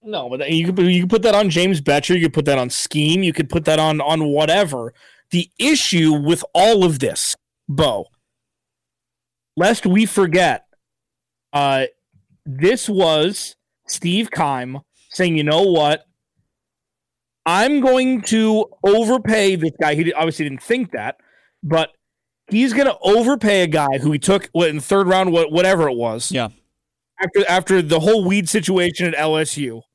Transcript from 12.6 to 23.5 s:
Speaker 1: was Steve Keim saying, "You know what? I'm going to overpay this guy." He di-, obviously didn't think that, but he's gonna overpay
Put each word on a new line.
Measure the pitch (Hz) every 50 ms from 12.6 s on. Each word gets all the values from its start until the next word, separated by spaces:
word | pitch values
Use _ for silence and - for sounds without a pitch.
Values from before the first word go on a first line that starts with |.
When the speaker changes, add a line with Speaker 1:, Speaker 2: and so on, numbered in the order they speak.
| 151 185 254 254 - -
Speaker 1:
was | 208 190 185 165 156 156 151 180 202 - - - - _ _ _ _ _ _
Steve | - - - - 170 175 202 226 220
Keim | - - 165 143 139 127 127 127 131 139 - _ _ _ _ _
saying, | - - 185 180 165 156
"You | 147
know | 147 151 160
what? | 196 196 175 160 151 147 156 160 _ _ _ _ _ _ _ _ _ _ _ _ _ _ _ _ _ _ _ _ _ _ _ _ _ _ _ _ _
I'm | 160 170 190 220 262 294 294
going | 254 269 254 254 262 254 262 233
to | 202 - 220 220 220 220 214 214 214 - - _ -
overpay | 196 202 220 233 214 254 262 208 208 220 220 202 196 190 175
this | 156 160 147 -
guy." | 160 151 151
He | 151 165
di-, | 160 -
obviously | 151 160 165 151 - 156
didn't | 147 135 127 -
think | - 226 254 247 175 -
that, | 117 104 120 - _ _ _ _ _ _ _ _ _
but | - 151 160 160 160 - _ _ _ _ _ _ _ _ _ _ _ _
he's | 196 220 254 269 220
gonna | 240 277 269 208 - -
overpay | 185 208 226 233 240 285 240 - 214